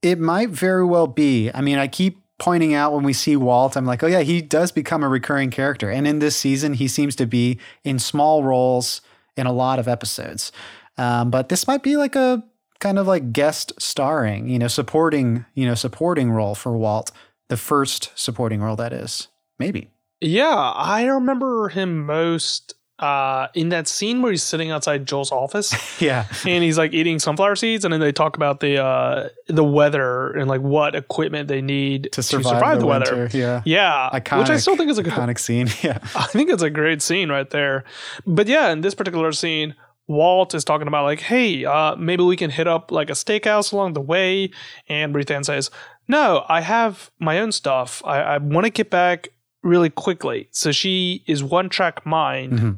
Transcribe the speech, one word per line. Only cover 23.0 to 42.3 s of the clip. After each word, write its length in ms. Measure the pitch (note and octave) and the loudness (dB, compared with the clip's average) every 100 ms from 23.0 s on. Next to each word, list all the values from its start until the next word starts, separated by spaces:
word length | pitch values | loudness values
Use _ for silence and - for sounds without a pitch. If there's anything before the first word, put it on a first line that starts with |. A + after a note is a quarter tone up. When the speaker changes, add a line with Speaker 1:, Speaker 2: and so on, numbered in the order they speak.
Speaker 2:
uh, 480 | D3 C#3+ C3+ C3+ C3 - | -2 0 0 -2 -4 -2
in 140 | E3 | -2
that 180 | F3 D#3 | -2 -4
scene 340 | - G#3 B3 | -4 -2 0
where 100 | B3 | 0
he's 120 | F3+ | 0
sitting 260 | - D#3+ D#3+ | -2 -4 -4
outside 380 | D#3 D3 D3 C3+ | -4 -2 -2 -2
Joel's 240 | C#3 C#3 | -4 -2
office. 420 | C3 C#3 G#3 G3+ A2 - - | -2 -2 -4 -4 -6 -8 -2
Speaker 1:
<laughs> 40 | |
Yeah. 240 | D#3+ B2+ G#2 - F#3 | 0 0 -2 -6 0
Speaker 2:
And 160 | F3 | 2
he's, 140 | E3+ D#3+ | 2 2
like, 160 | D#3+ | 2
eating 260 | E3 E3 E3 | 2 0 0
sunflower 360 | E3 D#3 G3 G3+ | -2 2 2 2
seeds, 300 | A3+ A3+ F#3+ | 0 0 0
and 80 | |
then 80 | D#3+ | 0
they 100 | D#3 | 0
talk 240 | C#3+ D#3 D3+ | 2 0 2
about 240 | D3 C#3+ | 0 0
the, 240 | D3 C#3 | 0 2
uh, 460 | C3 B2+ B2+ C3 - - - | 2 2 0 -2 -4 -12 -2
the 160 | D#3 | 2
weather 680 | D3+ C#3+ D3 D3 C3 B2 C3+ | 4 6 4 4 0 -2 -2
and, 180 | C#3 C3+ | -2 -2
like, 120 | C3+ | 0
what 320 | C3+ D3 D3 | 0 2 2
equipment 540 | D3 C3+ - D#3 D3 C#3+ | -2 -6 -4 -2 -2 -4
they 140 | C#3 | -4
need 420 | C3 C#3 C#3 C3+ | -2 -2 -2 -2
Speaker 1:
To 60 | C#3 | -4
Speaker 2:
to 140 | - | -6
Speaker 1:
survive 300 | B2+ C#3 B2 A#2+ | -2 0 2 2
Speaker 2:
survive 180 | - D4+ | 4 4
Speaker 1:
the 60 | |
Speaker 2:
the 60 | A2+ | 2
weather. 280 | C3+ B2+ B2 | 2 2 0
Speaker 1:
winter, 220 | A#2+ C3 | -2 -2
yeah. 240 | B2 B2 A#2 | -2 -2 0
Speaker 2:
Yeah. 440 | E3 F#3+ D3 C3 | 2 4 2 0
Speaker 1:
Iconic, 280 | C3 - C#3 | -4 -2 0
Speaker 2:
Which 100 | - | 2
I 80 | D#4 | 2
still 180 | - F#4 | 2 0
think 160 | D#4+ | 0
is 60 | A#3+ | 0
a 60 | |
good 100 | E3+ | -2
Speaker 1:
iconic 260 | - A#2+ A#2+ | -2 -2 -4
scene, 280 | - A#2+ A#2+ - | -2 0 0 -2
<laughs> 60 | |
yeah. 180 | E3 A2+ - - | -4 -4 -6 -6
Speaker 2:
I 100 | - | -2
think 240 | G#3 D#4 | 0 2
it's 100 | F4+ | 2
a 60 | E3 | 0
great 320 | D3+ D3+ D#3 | 0 0 0
scene 280 | - E3+ F3 | 0 -2 0
right 200 | C#3 C#3 | -2 -2
there. 360 | D3 C#3+ C3+ B2 - - - - | -2 0 -2 -6 -16 -16 -12 -2
But 200 | E3+ G#3 | 2 4
yeah, 240 | C#4+ B3+ | 4 2
in 100 | D#3 | 2
this 120 | F3+ | -2
particular 380 | G3+ F#3+ E3+ D#3+ | -4 -4 -2 -2
scene, 420 | D3+ E3+ D#3+ D#3 D3 _ _ _ | -2 -2 -2 -4 -8 _ _ _
Walt 460 | D3 E3 F#3 F#3 E3 | 2 4 4 2 0
is 100 | C#3+ | 0
talking 220 | D3+ D3+ | 0 0
about, 160 | D3 C#3+ | 0 0
like, 160 | D3 | -2
"Hey, 420 | - A#3+ A#3+ D3+ | 0 2 2 0
uh, 320 | B2+ D3 D#3 - | 0 2 2 0
maybe 260 | E3 F3+ | -2 2
we 120 | F3+ | 2